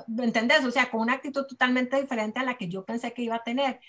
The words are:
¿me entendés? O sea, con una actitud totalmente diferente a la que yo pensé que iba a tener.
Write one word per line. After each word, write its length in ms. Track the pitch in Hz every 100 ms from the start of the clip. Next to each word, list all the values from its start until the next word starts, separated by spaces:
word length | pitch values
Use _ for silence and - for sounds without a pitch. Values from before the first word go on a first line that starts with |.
| -
¿me 180 | 220
entendés? 400 | 240 220 240 311 254
O 40 |
sea, 200 | 262 247
con 100 | 220
una 140 | 226
actitud 320 | 262 294 277 277
totalmente 520 | 254 247 254 254 269
diferente 380 | 277 226 214 226
a 40 |
la 140 | 262 247
que 100 | 180
yo 160 | 190
pensé 300 | 190 233 240
que 80 | 240
iba 140 | 233 226
a 60 |
tener. 380 | 233 247 277 -